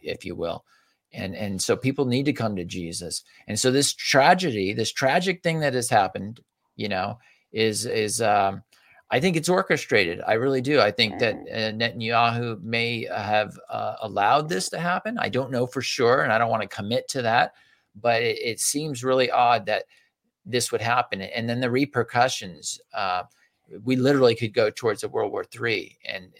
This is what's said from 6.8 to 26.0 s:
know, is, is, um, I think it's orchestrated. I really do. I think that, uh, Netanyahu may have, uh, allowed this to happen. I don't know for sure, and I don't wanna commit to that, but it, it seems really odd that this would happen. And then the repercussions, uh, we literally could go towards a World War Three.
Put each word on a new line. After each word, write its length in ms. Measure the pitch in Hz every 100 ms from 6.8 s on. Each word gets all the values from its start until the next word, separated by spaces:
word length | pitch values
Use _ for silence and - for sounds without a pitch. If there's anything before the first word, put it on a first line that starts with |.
| 107
know, 300 | 95 98 117 _ _ _
is, 340 | - 110 104 113
is, 360 | 110 107 104
um, 400 | 110 104 98 98 - _ _ _ -
I 100 | 123
think 160 | 180 165
it's 140 | 156
orchestrated. 720 | 185 190 165 - 113 87 90 -
I 60 |
really 300 | 110 131 135
do. 180 | 127 147
I 100 | 107
think 300 | 104 110 95
that, 140 | 117
uh, 360 | 95 - 110 110
Netanyahu 880 | 110 117 120 113 117 117 117 120 110
may 440 | 113 117 117 117 117
have, 420 | 95 104 107 101 - -
uh, 280 | 113 107 -
allowed 480 | 110 98 101 143 156
this 220 | 185 185
to 80 | 170
happen. 380 | 175 190 214 240
I 100 | -
don't 240 | 117 131
know 140 | 127 127
for 160 | 135
sure, 400 | 117 - 120 139
and 100 | 147
I 60 | 110
don't 120 | 117
wanna 160 | 113 98
commit 400 | - 101 123 -
to 140 | 135
that, 300 | 117 120 - - _ _ _
but 280 | 101 120 113
it, 160 | 117 107
it 180 | 123 107
seems 440 | - 143 156 123
really 260 | 131 131 127
odd 360 | 120 120 117 101
that 180 | 104 - _ _ _ _ _ 98
this 260 | 120 113
would 80 | 113
happen. 400 | 113 123 - 98
And 280 | 95 120 117
then 120 | 120
the 100 | 127
repercussions, 1080 | 127 143 123 113 123 127 - 98 76 - - _
uh, 300 | - 95 90 87 _ _ _ - 87
we 140 | 113 127
literally 380 | 127 139 123
could 180 | 117 113
go 160 | 120 110
towards 360 | - 117 104
a 40 | 107
World 240 | 110 104
War 100 | 101
Three. 540 | - 120 117 101 - _